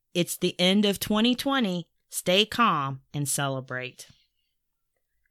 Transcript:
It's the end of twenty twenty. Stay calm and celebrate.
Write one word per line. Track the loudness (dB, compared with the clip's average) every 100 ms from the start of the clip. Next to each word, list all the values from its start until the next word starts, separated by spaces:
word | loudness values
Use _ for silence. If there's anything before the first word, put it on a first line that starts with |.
| _
It's | -2 -2 -2
the | -4 0
end | 2 4
of | 2 0
twenty | 0 2 2
twenty. | 0 0 0 0 -2 -6 _ _
Stay | -8 0 2
calm | 2 2 2 2 -2 -6 _
and | -6 -4
celebrate. | -2 -2 -4 -6 -10 -10 -14 -20 _ _ _ _ _ _ _ _ _ _ _ _